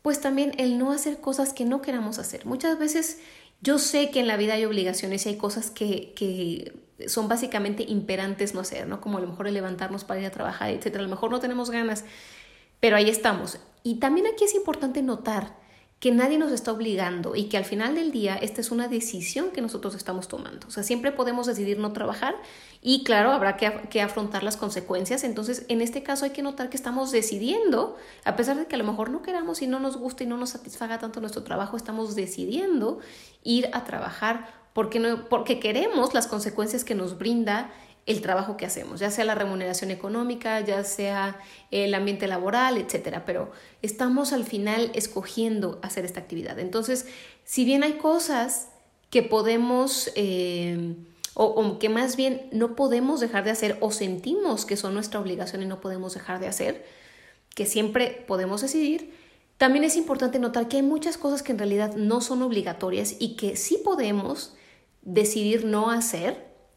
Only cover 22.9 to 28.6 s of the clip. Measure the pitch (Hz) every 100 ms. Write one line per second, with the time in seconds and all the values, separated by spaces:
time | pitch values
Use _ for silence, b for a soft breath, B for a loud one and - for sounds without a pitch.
22.9 | 269 262 214 220 277 196 196 214 214 214
23.9 | 220 202 208 208 202 202 214 208 196 180
24.9 | 185 185 262 254 220 214 247 - 233 233
25.9 | 269 277 277 277 277 285 277 254 269 262
26.9 | 247 262 240 220 202 233 427 415 208 440
27.9 | B B B 202 202 240 277